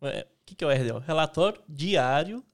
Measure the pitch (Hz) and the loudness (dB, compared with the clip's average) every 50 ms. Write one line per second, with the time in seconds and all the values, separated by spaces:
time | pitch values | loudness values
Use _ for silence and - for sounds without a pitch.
0 | 143 143 - - - _ _ _ _ - - - 175 147 135 131 127 117 113 120 | -8 -8 -6 -8 -10 _ _ _ _ -18 -10 -4 0 2 2 2 0 -2 -4 -6
1 | 131 160 160 156 156 151 - 156 175 208 214 - _ - 151 139 156 190 196 156 | -4 -2 0 0 0 0 2 2 2 2 0 -2 _ -16 -10 -6 -2 0 2 2
2 | 123 127 135 147 165 190 220 247 - _ | 4 4 2 2 0 -2 -6 -12 -12 _